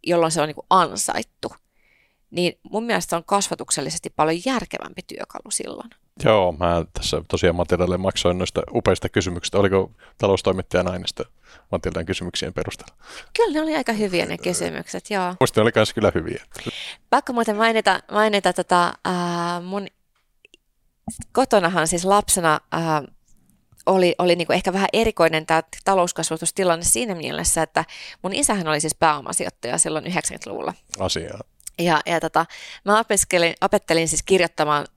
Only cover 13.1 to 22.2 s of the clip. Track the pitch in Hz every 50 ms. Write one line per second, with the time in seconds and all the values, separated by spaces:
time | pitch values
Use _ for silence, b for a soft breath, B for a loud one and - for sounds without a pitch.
13.1 | B B B B - - 466 415 285 311 311 320 302 311 254 - 226 208 214 196
14.1 | 180 170 - - 170 170 - 180 175 175 170 170 160 - 180 - - - _ -
15.1 | 208 196 185 180 185 - 131 - - - 107 117 - 113 110 - - 113 104 98
16.1 | - 85 80 82 - - - _ - B B 123 B B B B B B _ _
17.1 | - 269 - - 247 233 226 226 208 208 226 226 226 220 214 202 185 - - -
18.1 | - 208 214 220 208 202 - 185 180 - 180 _ 185 175 175 175 - - _ 185
19.1 | 180 180 175 175 175 175 170 175 175 175 175 180 190 208 196 - _ _ _ _
20.1 | _ _ _ _ _ _ _ _ _ _ _ _ _ _ _ _ _ _ _ -
21.1 | - - - - _ 226 269 - - 208 180 170 190 170 156 160 180 170 180 190
22.1 | 196 208